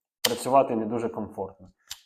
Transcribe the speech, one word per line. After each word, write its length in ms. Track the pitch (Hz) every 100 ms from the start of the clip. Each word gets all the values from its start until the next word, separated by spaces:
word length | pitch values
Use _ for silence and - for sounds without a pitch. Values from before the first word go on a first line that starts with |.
| _ _
працювати 520 | - 117 127 135 135 117
не 100 | 110
дуже 240 | 117 113
комфортно. 640 | 113 101 - 95 - 92 _ - -